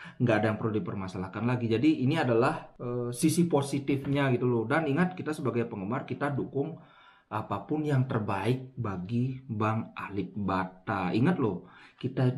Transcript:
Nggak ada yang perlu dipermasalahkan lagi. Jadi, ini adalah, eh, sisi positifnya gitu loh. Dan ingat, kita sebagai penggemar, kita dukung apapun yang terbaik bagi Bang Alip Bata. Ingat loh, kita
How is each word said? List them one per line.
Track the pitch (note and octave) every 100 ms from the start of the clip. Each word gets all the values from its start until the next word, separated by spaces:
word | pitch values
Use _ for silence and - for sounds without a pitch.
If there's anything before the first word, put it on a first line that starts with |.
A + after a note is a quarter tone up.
| - -
Nggak | A#2+ G#2+
ada | A2
yang | G#2
perlu | A#2 G#2+
dipermasalahkan | F2+ G2 F#2+ F#2+ F2+ G#2
lagi. | A#2 B2 A#2
Jadi, | A2+ D3+ D3+
ini | B2 E3
adalah, | B2 A2+ C3+ D#3+ - -
eh, | B2 B2 A#2+
sisi | A#2+ D#3+ F3
positifnya | E3+ D3 C3+ C#3 - C3+ C#3 C#3 C3+
gitu | B2 B2
loh. | A#2
Dan | A2 D3+ D#3
ingat, | C#3+ F3
kita | - C#3 D#3
sebagai | C3 A#2 A2+
penggemar, | G#2 F#2+ C3+ -
kita | - C#3+
dukung | C3 F2+ C3+ C#3 - - - - - -
apapun | G#2+ G#2+ G2+ - D3+
yang | D3 C3+ B2+
terbaik | A#2+ G#2 F#2+ G#2 C3 C3
bagi | - G#2+ F#2 F2+ A#2+ C3 C3
Bang | - G#2+ A2 A2 -
Alip | - - F#2+ F2+
Bata. | G#2+ F#2+ F#2+ F2+ - - G2+ F2+
Ingat | G#2 C#3+ F3+
loh, | A#2 F2+ - - - -
kita | B2+ - B2+